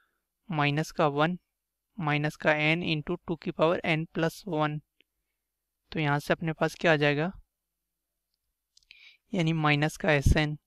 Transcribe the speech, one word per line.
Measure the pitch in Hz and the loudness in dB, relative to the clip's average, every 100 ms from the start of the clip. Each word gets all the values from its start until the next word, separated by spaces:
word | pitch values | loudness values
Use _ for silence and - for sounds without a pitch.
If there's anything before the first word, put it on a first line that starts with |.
| _ _ _ _ - | _ _ _ _ -6
माइनस | 151 143 147 160 | 0 0 0 -2
का | - 151 | 0 0
वन | 143 160 180 _ _ _ _ _ - | 2 0 -2 _ _ _ _ _ -6
माइनस | 147 147 151 - | -2 0 -2 0
का | 160 | 0
n | 151 151 165 175 | 2 2 0 0
into | 156 156 175 - | -4 -4 -6 -6
टू | 165 | -8
की | 180 | -6
पावर | - 160 185 185 | 0 0 0 -2
n | 156 170 170 | -2 -4 -4
plus | 165 - 196 | -4 -4 -6
वन। | 151 151 151 - _ _ _ _ _ _ _ _ _ _ | -2 -2 -4 -10 _ _ _ _ _ _ _ _ _ _
तो | 170 | -4
यहाँ | 147 143 | 0 0
से | - | -2
अपने | 165 160 | -2 -4
पास | - 160 - | -2 -2 0
क्या | 175 | 2
आ | 151 | 4
जाएगा? | 147 143 175 - - _ _ _ _ _ _ _ _ _ _ _ _ _ - - - _ _ | 2 0 -4 -8 -18 _ _ _ _ _ _ _ _ _ _ _ _ _ -20 -20 -20 _ _
यानी | 190 160 165 | -2 -2 0
माइनस | 151 143 151 - | 2 2 0 -2
का | 175 | 0
एस | 143 - 160 | 2 4 4
एन | 151 151 | 0 -4